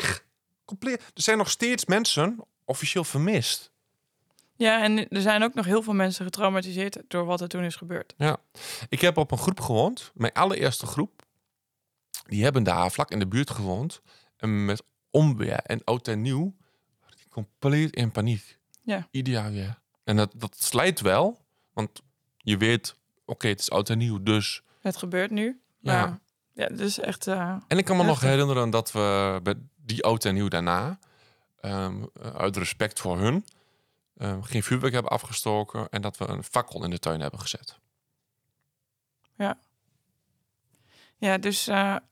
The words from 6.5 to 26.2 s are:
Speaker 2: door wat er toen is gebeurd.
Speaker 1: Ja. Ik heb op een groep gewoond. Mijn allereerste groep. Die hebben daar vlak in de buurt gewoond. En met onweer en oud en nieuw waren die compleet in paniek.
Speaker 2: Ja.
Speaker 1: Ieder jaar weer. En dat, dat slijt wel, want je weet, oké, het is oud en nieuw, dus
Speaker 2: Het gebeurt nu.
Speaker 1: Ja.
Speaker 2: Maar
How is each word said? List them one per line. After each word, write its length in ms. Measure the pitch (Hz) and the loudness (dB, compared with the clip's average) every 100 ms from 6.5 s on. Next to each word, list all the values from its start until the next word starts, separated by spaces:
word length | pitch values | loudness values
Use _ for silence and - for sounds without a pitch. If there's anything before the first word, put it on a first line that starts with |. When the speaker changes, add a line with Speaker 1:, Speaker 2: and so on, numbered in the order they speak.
| 190 185 185 196 - - | 2 -2 -4 -6 -8 -6
Speaker 2:
door 160 | 180 | -4
wat 160 | 175 175 | -2 -2
er 80 | 175 | -2
toen 140 | 180 | -4
is 120 | 175 - | -4 -6
gebeurd. 380 | 170 175 - - | -8 -8 -10 0
Speaker 1:
Ja. 200 | 147 - _ - - - 117 | 0 0 _ -18 -14 -12 -6
Ik 120 | 131 | 2
heb 160 | 175 160 | 4 4
op 140 | 151 | 0
een 80 | 123 | 0
groep 220 | - 185 | 0 -2
gewoond. 500 | - 110 165 254 - | 0 2 2 0 -12
Mijn 180 | - 110 | -2 -2
allereerste 540 | - 185 190 135 123 117 | 2 2 2 0 0 -6
groep. 360 | - 196 - _ _ _ _ _ _ _ _ _ - - | -4 -4 -8 _ _ _ _ _ _ _ _ _ -16 -6
Die 160 | 104 | 2
hebben 200 | 123 131 | 2 4
daar 300 | 98 87 92 | 2 4 2
vlak 180 | - 147 | 0 -2
in 80 | 101 | -2
de 80 | 95 | 0
buurt 240 | 113 143 | 0 -2
gewoond. 500 | 110 98 92 156 - _ _ _ _ | -4 -4 -2 -4 -8 _ _ _ _
En 280 | 110 104 | -2 0
met 180 | 101 104 - _ _ | 0 -2 -8 _ _
onweer 460 | 147 156 113 110 110 | 4 4 4 0 -2
en 260 | - 117 | -4 -6
oud 240 | - 120 117 | -2 -2 -2
en 140 | 107 | -2
nieuw 320 | 120 135 185 - _ _ _ _ | 0 -2 -2 -6 _ _ _ _
waren 160 | _ _ | _ _
die 120 | _ | _
compleet 680 | - 104 _ 139 147 156 | -12 -12 _ 2 2 2
in 160 | - 117 | 0 -2
paniek. 480 | 113 110 107 - _ _ _ | 0 0 0 -4 _ _ _
Speaker 2:
Ja. 260 | - 196 170 | -6 -6 -4
Speaker 1:
Ieder 220 | 135 131 | -4 -2
jaar 180 | 120 104 | -2 -2
weer. 260 | 101 95 117 _ _ | -6 -6 -10 _ _
En 120 | - 107 | 0 2
dat, 160 | 104 - | 2 0
dat 260 | 117 - | -10 -4
slijt 380 | - - 175 160 | 0 4 4 4
wel, 440 | 98 98 185 240 _ _ _ | 4 6 4 0 _ _ _
want 300 | - 107 - _ _ _ _ | -6 -6 -8 _ _ _ _
je 200 | - 101 | 0 2
weet, 400 | 113 117 - - _ _ | 4 2 0 -14 _ _
oké, 240 | - 117 110 | -14 -4 -2
het 120 | 101 | -2
is 100 | - | 0
oud 200 | 95 101 | 0 2
en 80 | 113 | 0
nieuw, 240 | 117 104 | 0 0
dus 400 | 98 107 101 - _ _ | 2 2 0 -8 _ _
Speaker 2:
Het 160 | 190 - | -6 -6
gebeurt 340 | 180 180 196 | -4 -2 -2
nu. 300 | 214 220 254 _ _ | -2 -2 -6 _ _
Speaker 1:
Ja. 260 | - 180 180 | 0 0 0
Speaker 2:
Maar 120 | 175 | -6